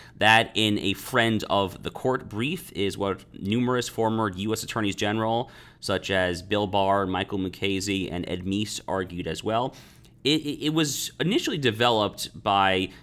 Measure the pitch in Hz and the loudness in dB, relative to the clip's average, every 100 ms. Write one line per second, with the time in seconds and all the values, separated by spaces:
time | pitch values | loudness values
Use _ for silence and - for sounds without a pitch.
0 | - - 107 113 113 95 110 104 95 95 | -14 2 6 6 6 2 2 2 0 -4
1 | - 127 113 110 - 98 95 - 85 - | -2 2 2 2 2 0 0 -4 -10 -4
2 | 131 127 110 104 131 180 - - 98 95 | -2 -2 -4 -6 -4 -6 -8 -4 -2 -2
3 | 98 95 - - 98 113 123 123 117 - | -4 -4 -8 -10 -2 0 2 0 -2 0
4 | 110 110 110 92 104 110 - 120 104 - | 0 2 0 -2 -4 -4 -4 -2 -2 0
5 | 104 110 110 113 127 - - - - 95 | 0 0 0 0 -2 -10 -20 -12 -4 -2
6 | - 95 90 87 92 104 104 101 98 98 | 0 2 2 0 -2 0 2 2 2 2
7 | 95 92 98 101 92 87 98 95 95 98 | 2 -2 -2 -2 -4 -2 -2 0 0 -2
8 | 90 87 85 90 92 98 107 - - 95 | -2 -4 -6 -4 -2 -2 -2 -6 -4 -4
9 | 90 87 82 82 107 110 131 - - - | -4 -6 -6 -4 -2 0 -2 -6 -20 -20
10 | - - 135 156 147 139 147 156 151 117 | -20 -4 2 2 0 -4 -2 0 0 -2
11 | - - 147 262 330 190 131 107 120 110 | -6 -2 0 0 0 0 0 2 4 4
12 | 101 - - - 107 98 98 95 92 - | 2 -2 -10 -6 2 4 4 4 0 -6